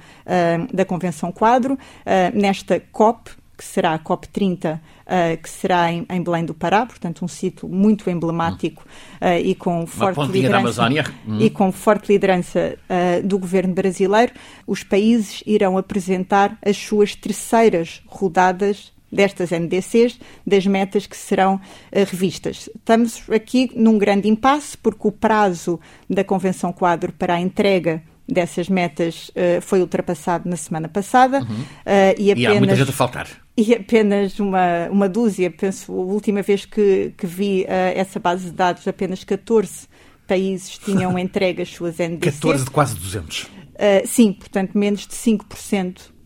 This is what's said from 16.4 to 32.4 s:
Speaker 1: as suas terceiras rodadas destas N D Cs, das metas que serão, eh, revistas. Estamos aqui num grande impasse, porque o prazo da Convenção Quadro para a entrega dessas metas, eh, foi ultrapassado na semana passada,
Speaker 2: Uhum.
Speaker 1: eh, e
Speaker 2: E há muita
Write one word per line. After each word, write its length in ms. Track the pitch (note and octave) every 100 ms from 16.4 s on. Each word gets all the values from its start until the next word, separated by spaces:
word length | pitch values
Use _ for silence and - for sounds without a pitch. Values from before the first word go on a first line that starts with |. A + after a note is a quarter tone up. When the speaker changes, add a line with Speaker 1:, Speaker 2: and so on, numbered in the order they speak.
| G3+ A3 G3+
Speaker 1:
as 120 | G3
suas 380 | - G#3+ G#3 -
terceiras 840 | G#3 - - A#3 A3 E3+ E3 - -
rodadas 880 | - F#3+ F3 F#3 F#3 G3+ G3+ - _ -
destas 400 | - G3 - F3+
N 160 | E3+ E3+
D 140 | F#3
Cs, 360 | - A#3 A#3+ - - - -
das 180 | G3 F#3+
metas 400 | G3 G3 G3+ -
que 120 | -
serão, 420 | - F#3+ F#3+ F#3+ - - -
eh, 140 | G3 G3
revistas. 640 | F3+ F#3 - - - -
Estamos 500 | - - A3 A#3 - -
aqui 420 | G#3+ G#3+ B3 B3+ A#3+
num 220 | A3+ A3
grande 320 | G3+ G3+ G#3
impasse, 480 | A3 C4 D4 - -
porque 280 | A3+ - G#3
o 60 |
prazo 680 | G3+ A3 G#3+ G3+ E3+ - E3+ - - -
da 140 | F#3+
Convenção 480 | F#3+ F#3+ F#3 F3+ F3+
Quadro 400 | - F3+ E3 F3
para 220 | - F3+
a 80 | F3
entrega 600 | F#3 G3+ G3+ F#3 D#3+ D#3+ - _ -
dessas 380 | F3 E3+ - E3+
metas, 640 | F#3 F3 - E3+ - -
eh, 260 | - F3 F3
foi 220 | - G3
ultrapassado 680 | F3 F3+ F3+ E3+ - E3+ F3
na 80 | F3
semana 320 | - D#3+ D#3+
passada, 520 | G3+ G3 B3+ B3+ C4+
Speaker 2:
Uhum. 240 | - G#3 - -
Speaker 1:
eh, 320 | - G3 F#3+ G3
e 120 | G3+
Speaker 2:
E 40 |
há 40 |
muita 160 | G3